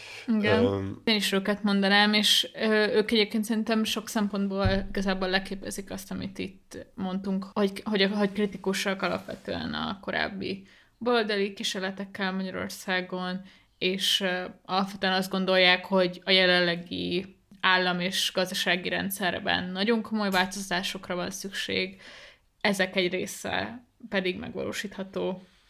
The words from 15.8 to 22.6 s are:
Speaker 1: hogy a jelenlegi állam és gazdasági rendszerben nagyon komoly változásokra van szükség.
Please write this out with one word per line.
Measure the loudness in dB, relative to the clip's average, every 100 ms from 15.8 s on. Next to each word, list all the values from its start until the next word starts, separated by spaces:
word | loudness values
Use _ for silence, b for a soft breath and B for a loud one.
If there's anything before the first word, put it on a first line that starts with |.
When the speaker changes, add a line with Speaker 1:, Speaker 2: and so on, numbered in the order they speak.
| 4
Speaker 1:
hogy | 2 2 0
a | 4
jelenlegi | 6 6 6 4 0 -4 -6 -2 -2 -4 -12 _ -2
állam | 2 4 2 0
és | -2 -2 -2
gazdasági | 0 -2 0 0 0 0
rendszerben | -4 -4 -2 -2 -2 0 0 0
nagyon | -2 0 0
komoly | 0 -2 2
változásokra | 2 2 -2 -4 -4 -4 -6 -6 -6
van | -6
szükség. | -8 -10 -8 -2 -2 -2 -6 B B B B _ _